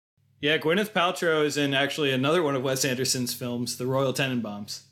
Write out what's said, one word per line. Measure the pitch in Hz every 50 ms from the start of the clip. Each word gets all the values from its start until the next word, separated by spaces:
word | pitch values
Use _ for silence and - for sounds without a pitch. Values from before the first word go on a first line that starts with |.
| _ _ _ _ _ _ _ -
Yeah, | 143 143 156 156
Gwyneth | 147 156 170 196 214 202
Paltrow | - 185 170 180 185 - 185 170 160 156 151
is | 147 139 147
in | 143 139 139
actually | 135 143 139 - - 151 139
another | 135 127 131 143 165 180
one | 165 143 139
of | 131 123
Wes | 135 131 123 139
Anderson's | 139 127 123 131 127 - 131 123 120 -
films, | - 131 120 120 120 123 120 - -
The | 123
Royal | 127 131 135 139 131 123
Tenenbaums. | - 139 131 127 120 110 104 104 104 104 - - - - _